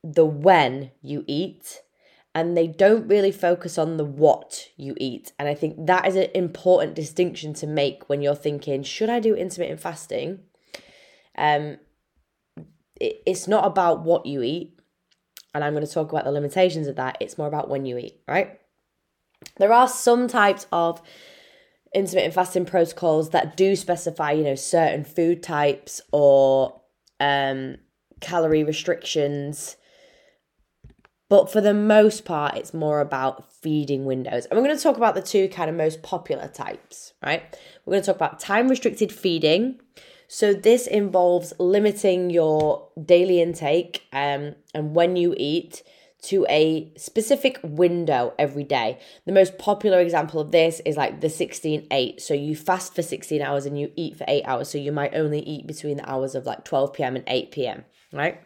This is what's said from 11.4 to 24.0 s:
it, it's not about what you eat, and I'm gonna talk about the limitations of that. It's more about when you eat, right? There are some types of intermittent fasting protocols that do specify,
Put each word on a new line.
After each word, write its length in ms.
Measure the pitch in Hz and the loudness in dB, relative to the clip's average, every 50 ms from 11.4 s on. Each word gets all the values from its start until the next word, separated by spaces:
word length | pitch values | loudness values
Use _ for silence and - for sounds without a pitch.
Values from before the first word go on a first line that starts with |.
| - 151 147 147 151 151 143 - _ _ _ _ _ _ _ _ _ _ _ _ _ _ _ - 160 _ _ _ _ _ _ _ | 0 2 2 0 -2 -6 -12 -14 _ _ _ _ _ _ _ _ _ _ _ _ _ _ _ -20 -20 _ _ _ _ _ _ _
it, 220 | - - - - _ - | -6 -6 -6 -4 _ -4
it's 200 | 185 180 - 180 | -4 -4 -2 0
not 200 | 208 214 180 196 | 0 2 2 2
about 340 | 170 - 180 170 160 - | 0 2 2 2 2 0
what 240 | 160 160 170 175 - | 2 0 0 0 0
you 160 | - 143 139 | -4 -6 -4
eat, 380 | 120 120 151 175 175 - _ _ _ _ _ _ _ _ _ _ _ _ _ - _ _ _ | -4 -4 -4 -6 -8 -12 _ _ _ _ _ _ _ _ _ _ _ _ _ -20 _ _ _
and 100 | 147 151 | -6 -4
I'm 120 | 147 151 | -2 -2
gonna 100 | 151 151 | -4 -6
talk 260 | 151 - 165 156 156 | -4 -4 -4 -4 -2
about 120 | 156 151 - | -4 -4 -2
the 80 | 135 | -2
limitations 560 | 143 147 143 143 143 190 185 185 156 160 156 139 | -2 -2 -4 -4 2 2 2 2 2 -2 -6 -6
of 80 | 135 | -6
that. 220 | - 127 131 - - | -6 -6 -6 -6 -6
It's 180 | - - - - | -8 -8 -6 -8
more 100 | 151 147 | -6 -4
about 220 | 151 151 - - | -4 -4 -4 -4
when 160 | 139 139 135 | -4 -6 -6
you 140 | 131 123 120 | -6 -8 -8
eat, 200 | 120 - - _ _ - | -10 -12 -16 _ _ -2
right? 320 | 147 180 196 - - _ _ _ _ _ _ _ _ _ _ _ _ _ _ _ _ _ - - _ - | 0 0 0 -2 -6 _ _ _ _ _ _ _ _ _ _ _ _ _ _ _ _ _ -20 -20 _ 2
There 140 | 196 208 | 4 6
are 160 | 233 240 254 254 | 8 6 6 4
some 400 | 254 - - 247 240 240 247 233 | 2 0 2 4 4 4 2 0
types 380 | 240 247 208 202 190 202 - - | 2 4 4 4 4 0 -4 -4
of 320 | - 170 170 170 170 - _ - - - - - - - - _ _ _ _ _ _ _ _ _ - | 0 0 0 0 -2 -4 _ -20 -20 -20 -20 -20 -20 -20 -20 _ _ _ _ _ _ _ _ _ -2
intermittent 380 | 196 196 170 170 190 - 156 160 | -2 -2 2 0 0 0 0 0
fasting 320 | 185 185 180 - 190 180 | 0 -2 0 0 -4 -4
protocols 640 | - - 185 170 170 - - - 165 156 156 160 156 | 0 2 2 2 2 0 -2 0 2 2 2 0 0
that 260 | 160 160 156 156 - | 0 -2 -2 -2 0
do 200 | - 190 196 196 | 0 2 2 2
specify, 560 | 180 - - 175 165 | 0 -2 -4 -4 -4